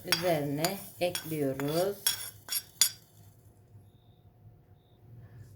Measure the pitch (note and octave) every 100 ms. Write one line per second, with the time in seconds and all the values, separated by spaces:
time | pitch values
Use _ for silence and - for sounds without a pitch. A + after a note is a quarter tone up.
0 | - F3 F3 D#3+ D3 C#3+ F3 G3 - -
1 | F3 F3 D#3+ D#3 C#3 C3+ C#3+ E3 F#3+ G3+
2 | - - - - - - - - - -
3 | - - - - - - - - - -
4 | - - - - - - - - - -
5 | - - - - -